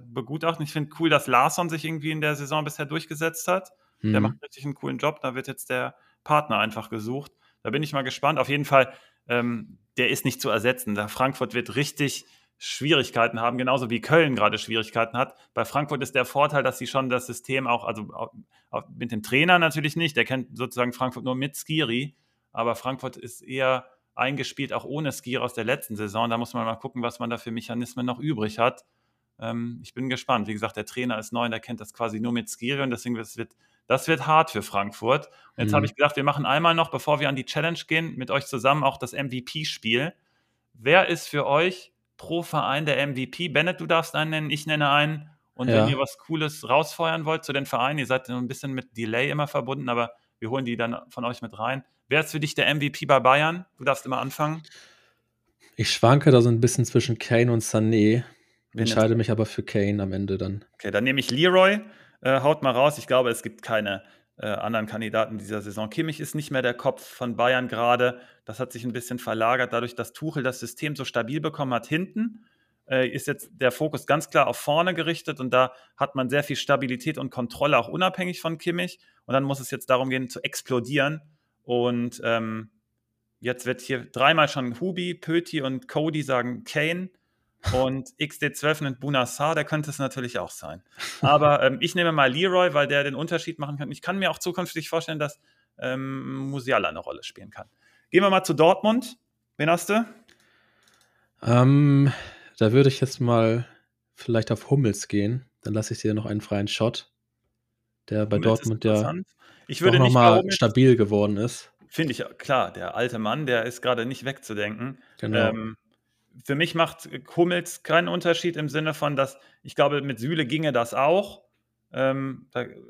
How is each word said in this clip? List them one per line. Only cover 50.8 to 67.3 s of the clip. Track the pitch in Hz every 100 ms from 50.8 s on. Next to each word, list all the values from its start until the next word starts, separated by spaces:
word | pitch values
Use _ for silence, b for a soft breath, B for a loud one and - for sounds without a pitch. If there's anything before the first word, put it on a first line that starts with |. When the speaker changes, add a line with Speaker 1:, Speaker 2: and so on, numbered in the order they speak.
| 117 117 -
Speaker 1:
von | - 117
euch | 123
mit | 113 104
rein. | 117 131 - _ -
Wer | 139
ist | -
für | 151
dich | 147 -
der | 127
M | 147
V | 143
P | - -
bei | 135
Bayern? | 127 143 160 175 - -
Du |
darfst | 131 135 131
immer | 123
anfangen. | 135 - 151 160 156 b b b b b _ _ _ _ _ -
Speaker 2:
Ich | 107
schwanke | - 120 143 151
da | 127
so | 120
ein | 117
bisschen | 120 - 117
zwischen | 123 120 117
Kane | - 117 123
und | 117
Sané, | - 110 110 113 107 120 - b b b _
Speaker 1:
Wen | 113
Speaker 2:
entscheide | 113 - 110
Speaker 1:
nimmst |
du? | 113
Speaker 2:
mich | 110
aber | 110 107
für | -
Kane | - 107 101 101
am | 95
Ende | 95 98 95
dann. | 95 101 - _
Speaker 1:
Okay, | 101
dann | 101
nehme | 131 135
ich | 127
Leroy. | 131 180 185 190 208 - B B B
Äh, | 131 131
haut | 139 156
mal | 135
raus. | 120 147 147
Ich | -
glaube, | 131 123
es | 117
gibt | 110 -
keine, | - 110 104 95 - b b -
äh, | 107
anderen | 98 107 113 107
Kandidaten | 110 110 110 107 107
dieser | 101 107
Saison. | 101 101 107
Kimmich | 160 160 151
ist | 143 151
nicht | 147
mehr | 135
der | 123
Kopf | 120 135 - -
von | - 120